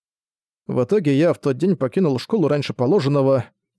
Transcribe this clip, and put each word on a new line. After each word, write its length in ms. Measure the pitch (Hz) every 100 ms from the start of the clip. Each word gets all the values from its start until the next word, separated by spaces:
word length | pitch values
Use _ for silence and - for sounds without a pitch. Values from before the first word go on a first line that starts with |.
| _ _ _ _ _ _ -
В 180 | 127
итоге 320 | 123 208 147 139
я 160 | 165
в 60 | -
тот 180 | 143 131
день 200 | 185 170
покинул 420 | 131 - 170 127
школу 280 | - 226 143
раньше 280 | 147 -
положенного, 720 | - 123 196 139 143 135 131 - _ _